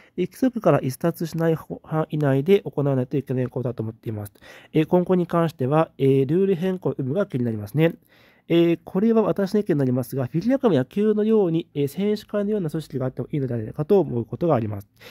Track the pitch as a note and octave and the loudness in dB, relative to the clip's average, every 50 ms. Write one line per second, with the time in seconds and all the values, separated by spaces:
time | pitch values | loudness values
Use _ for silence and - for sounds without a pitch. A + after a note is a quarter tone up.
0 | - _ _ F3+ F3+ - - - C4 B3+ - A3 - F3 C#3+ C#3+ D#3 C3 B2+ - | -20 _ _ -6 -6 -6 -2 -2 -2 -2 0 2 2 4 4 4 2 -2 -4 -2
1 | - E3+ - - F3 D#3 - E3 E3 E3 D#3+ - - - - - - - D#3+ D#3 | -4 -4 -2 -4 -6 -6 -4 -2 0 0 0 -2 -4 -10 -14 -14 -10 -6 -4 -4
2 | D#3+ - F3 D3+ D3 C3+ C3+ C#3 C#3+ F#3+ G3+ G3 - C#3 - D3 C#3 C#3+ C3+ B2+ | -4 -4 -2 -2 0 2 2 2 2 2 2 2 0 -4 -4 -2 -2 0 0 0
3 | A#2+ - D#3 C3+ - - B2+ B2+ B2+ B2 - B2+ B2 B2 A#2+ - A2 A2 A2 _ | -2 -2 -4 -6 -4 -4 -4 -4 -4 -4 -4 -6 -6 -6 -6 -6 -8 -8 -10 _
4 | _ A#2+ G#2+ G#2 G#2 - - _ - - - - - _ - D#3 D#3 - F3+ F3+ | _ -8 -8 -8 -10 -12 -16 _ -20 -20 -20 -20 -18 _ 0 0 2 4 2 2
5 | F3 F#3 F#3 F3+ E3+ - E3+ E3+ E3 D3+ - - B2+ B2+ D3+ D#3 D#3+ - - - | 4 2 2 2 2 0 0 0 0 0 -2 -2 -2 2 2 2 2 0 -2 0
6 | C3+ C3+ C3+ C3+ C3+ C3 D#3+ F#3 G3 G3 F#3+ D3+ F#3 F#3+ F#3 F#3 - C#3 - - | 2 4 4 4 2 2 2 2 2 0 0 0 -2 -2 -4 -2 -4 -4 -4 -4
7 | C3+ B2 D3+ G3+ G3 - - B2 A#2+ A#2 A2 G#2+ G#2 G2+ - D3+ E3 E3 - - | -4 -4 -2 -2 -2 -2 -4 -4 -4 -4 -4 -6 -8 -4 0 2 2 2 0 -4
8 | _ _ _ _ _ _ _ _ _ - E3 E3+ E3+ E3+ E3 - _ - - F#3 | _ _ _ _ _ _ _ _ _ 0 2 4 4 2 0 -2 _ -6 -2 0
9 | A3 A3+ A3 A3+ G3+ E3+ E3 G3+ G3 F#3 G#3+ G#3 G3+ - D#3+ C#3+ C3+ B2+ B2 C3 | 2 2 2 2 2 2 0 0 -2 0 0 0 0 0 0 0 2 0 0 -2
10 | B2 - C3 C3+ B2 - - E3+ F#3+ A#3+ C4+ C4+ - A3 D#3+ B2+ C3 - - G3+ | -2 -4 -4 -6 -4 -2 -4 -2 0 0 0 2 2 2 2 2 0 0 -2 0
11 | G#3 A3 G#3+ G#3 G#3 A3 A3 G#3+ F#3+ E3+ D#3+ E3+ - - - D3 C#3+ C3+ - F#3+ | 0 2 2 2 2 2 4 4 4 2 0 -2 -2 -4 -4 -4 -4 -2 -2 -2
12 | G3+ G#3 G#3+ G#3 - - - G#3 G3+ G3+ G#3+ G#3 E3+ D3 - D#3+ D3+ - C#3+ B2 | -2 -2 -2 -4 -6 -6 -4 -4 -2 -2 -2 -2 -4 -4 -4 -6 -8 -6 -6 -4
13 | B2+ C3 - - A#2+ - D#3 D3 C3+ A#2+ A#2+ A2+ G#2+ A#2+ - D3+ D3+ - G3+ F#3+ | -4 -4 -4 -6 -8 -4 -4 -4 -2 -2 -4 -6 -6 -6 -6 -6 0 2 2 2
14 | D3+ C3 B2 A#2 A2+ - A#2 - - E3 C#3 A2+ A2+ G#2 G#2 G2+ G#2 - _ _ | 2 2 -2 -4 -4 -6 -6 -2 0 2 2 2 0 -2 -6 -8 -12 -16 _ _
15 | - - | -20 -20